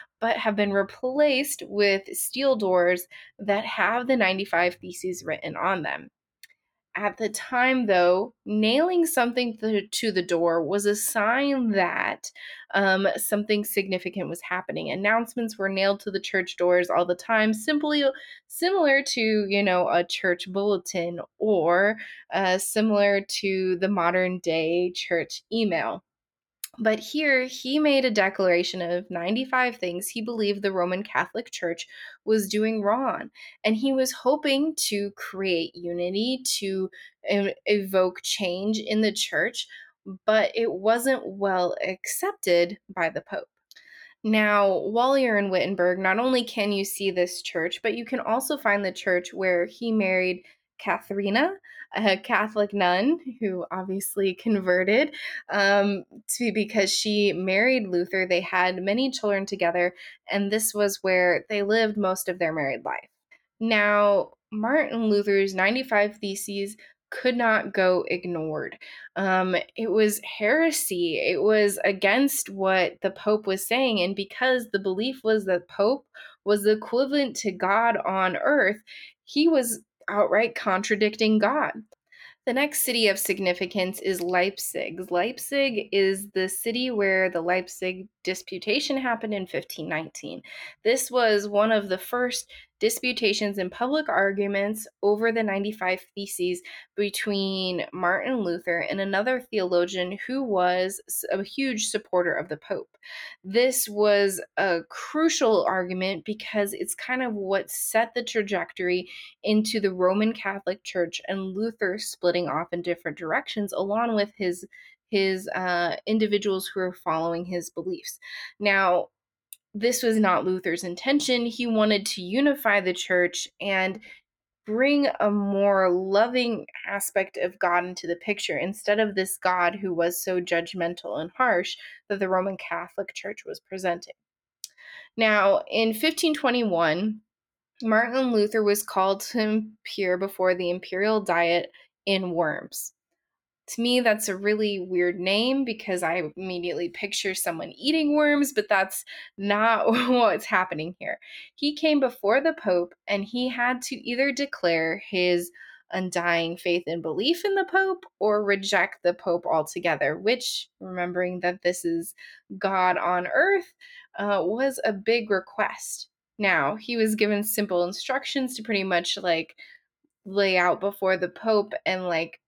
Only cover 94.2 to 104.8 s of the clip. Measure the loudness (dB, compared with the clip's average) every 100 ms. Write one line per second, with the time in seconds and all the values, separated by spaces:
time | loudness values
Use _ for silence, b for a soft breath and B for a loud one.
94.2 | 2 0 0 0 -2 -4 -10 _ 2 2
95.2 | 2 2 0 -2 -4 -4 -2 -4 -6 -12
96.2 | -8 -4 -4 -4 -10 B B -4 -4 -2
97.2 | -2 -2 0 -2 -2 -4 -6 -2 0 0
98.2 | 0 -2 -2 -2 -2 -4 -2 -4 -2 0
99.2 | 0 -2 -4 -4 0 2 0 -2 -6 -6
100.2 | -6 -4 0 2 2 2 -2 -6 -10 -8
101.2 | -4 -4 -4 -4 -2 -2 -4 -6 -2 0
102.2 | 0 -2 -6 -8 -8 -8 -10 _ B B
103.2 | B B -2 2 2 2 -2 2 4 6
104.2 | 4 0 -6 -2 0 0